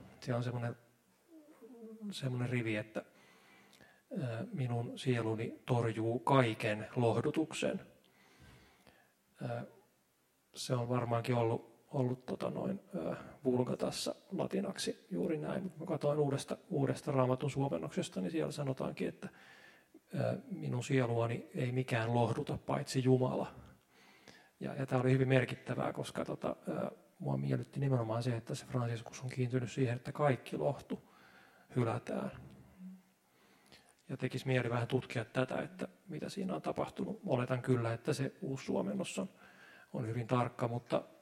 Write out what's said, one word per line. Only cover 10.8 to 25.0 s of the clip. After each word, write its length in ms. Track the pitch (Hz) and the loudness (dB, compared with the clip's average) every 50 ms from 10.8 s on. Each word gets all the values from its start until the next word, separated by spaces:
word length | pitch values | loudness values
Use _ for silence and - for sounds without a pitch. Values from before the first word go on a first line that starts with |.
| 117 117 | 2 2
varmaankin 460 | 123 123 117 117 120 117 107 127 123 | 0 0 2 2 0 2 2 2 4
ollut, 440 | 120 117 113 120 - - - - - _ - | 4 4 4 2 0 -4 -8 -20 -20 _ -4
ollut 360 | 151 135 127 123 127 - - | 0 0 2 2 0 -2 -4
tota 240 | - - - - - | -6 -4 -2 -2 -2
noin, 300 | - - - - 196 196 - - - - - | -2 -2 -2 -2 -2 -4 -6 -8 -6 -4 -4
ää, 100 | - - - - - - - - | -4 -4 -6 -8 -14 -10 -2 2
vulgatassa 720 | 131 123 123 127 123 - - - - - - - - - - - - | 4 4 4 4 2 0 -2 -2 -2 -2 -2 -4 -4 -6 -6 -8 -6
latinaksi 760 | 196 175 135 - 190 190 202 190 185 - - - - - - - | -4 -2 -2 0 0 -2 -2 -2 -4 -4 -4 -4 -4 -6 -6 -6
juuri 280 | 185 170 - - 156 151 | -2 0 0 0 0 -2
näin, 240 | 156 151 147 - | -2 -2 -2 -2
mut 160 | - 185 - 151 | -4 -6 -8 -8
mä 80 | 151 | -4
katsoin 320 | 165 156 139 - 147 147 151 | -4 -2 0 2 2 4 4
uudesta, 380 | 147 135 131 131 - - - - - - | 4 2 2 0 -2 -4 -6 -8 -4 -2
uudesta 440 | 175 147 135 127 117 - - 147 | 0 2 2 2 2 0 -2 0
Raamatun 380 | 135 131 127 123 127 - 147 135 | 4 4 4 4 4 2 0 0
suomennoksesta, 720 | - 139 139 143 170 165 156 151 - 180 165 - - 190 | 0 0 0 0 0 -2 -4 -4 -2 -4 -4 -2 -4 -4
niin 100 | 190 175 | -4 -2
siellä 220 | 160 156 147 147 | 0 0 -2 -2
sanotaankin, 560 | 147 156 143 135 131 - 147 147 - - - - | -2 -2 -2 -2 -2 -2 -2 -4 -2 -2 -2 -4
että, 200 | - - - - - - - - - - - - - - _ _ - - _ - - | -4 -6 -10 -14 -14 -16 -20 -20 -20 -20 -20 -20 -20 -20 _ _ -20 -20 _ -4 -2
ää, 220 | 131 120 117 120 - - 254 | 0 2 2 0 -2 -4 -8
minun 340 | 190 156 156 139 127 123 123 | -8 -6 -4 -2 -2 -2 0
sieluani 640 | - 135 131 123 117 117 117 117 117 117 - - - - | 2 2 4 4 4 2 2 2 0 0 -4 -6 -6 -4
ei 180 | - 127 123 | -2 -2 0
mikään 420 | 127 127 131 - 131 113 110 117 117 | 0 0 0 2 0 0 2 2 4
lohduta 440 | 117 120 110 - 131 - - 143 - - | 4 4 4 2 0 -2 -2 -4 -4 -2
paitsi 380 | - 135 139 135 - - 135 123 | -2 -2 -2 -2 -2 0 4 6
Jumala. 500 | 131 127 127 127 131 - - - - - - - - - - _ _ _ - - - - - - - - - - _ _ - | 6 6 6 6 2 0 0 -2 -4 -8 -14 -18 -20 -20 -20 _ _ _ -20 -20 -20 -20 -20 -20 -20 -20 -20 -20 _ _ -8
Ja, 140 | 139 131 131 | -8 -6 -4
ja 120 | 135 135 | -4 -2
tää 140 | 131 131 127 | 0 2 4